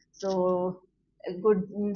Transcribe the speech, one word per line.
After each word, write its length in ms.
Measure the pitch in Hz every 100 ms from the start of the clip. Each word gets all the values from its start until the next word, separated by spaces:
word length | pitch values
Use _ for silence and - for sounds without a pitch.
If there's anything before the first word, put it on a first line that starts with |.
| _ -
So 80 | 190 190 185 180 185 185 _ _ _ _ -
good, 240 | 180 214 190 196 202 208